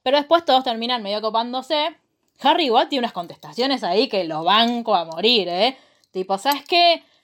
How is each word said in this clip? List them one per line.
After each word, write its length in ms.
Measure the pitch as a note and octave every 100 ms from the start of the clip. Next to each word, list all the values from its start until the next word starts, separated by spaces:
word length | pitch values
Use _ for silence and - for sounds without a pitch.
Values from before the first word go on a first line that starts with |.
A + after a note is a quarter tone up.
Pero 140 | B3+ C#4+
después 280 | C#4+ E4+
todos 200 | E4 C4
terminan 380 | C4 A3+ A#3 B3
medio 180 | G3 G#3
copándose. 760 | A3 A3+ A#3+ B3+ B3+ D4+ D#4+ - _ _ _ _
Harry 240 | C4+ D#4+
igual 240 | C#4+ A3+ D#4+
tiene 120 | C#4
unas 80 | A#3
contestaciones 720 | F#3 E3+ D#3 D3 F#3 C4+ B3+
ahí 240 | F#3 F#3+ C4
que 160 | G3
lo 180 | E3 D#3
banco 520 | E3 G#3+ A#3 A#3+ A#3 F#3+
a 80 |
morir, 440 | E3 D#3+ G#3+ A#3+ F3
¿eh? 280 | F3 A#3 C4 _ _ _
Tipo, 260 | F#3+ F#3 G3
"¿Sabes 260 | C4+ C#4+ -
qué? 380 | F4 F4 D#4 _ _